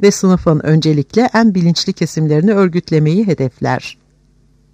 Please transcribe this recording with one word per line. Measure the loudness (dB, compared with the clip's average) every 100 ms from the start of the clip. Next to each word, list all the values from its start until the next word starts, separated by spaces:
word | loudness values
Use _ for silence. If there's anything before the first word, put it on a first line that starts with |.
ve | 0
sınıfın | 2 0 0 0 0
öncelikle | 2 0 2 -2 -2 0 0
en | 2 2 2
bilinçli | 0 0 -4
kesimlerini | -6 -6 -2 0 0 2
örgütlemeyi | 2 0 -2 -2 0 2 0 0
hedefler. | -2 -4 -4 -4 -4 -8 -20 _ _ _ _ _ _ _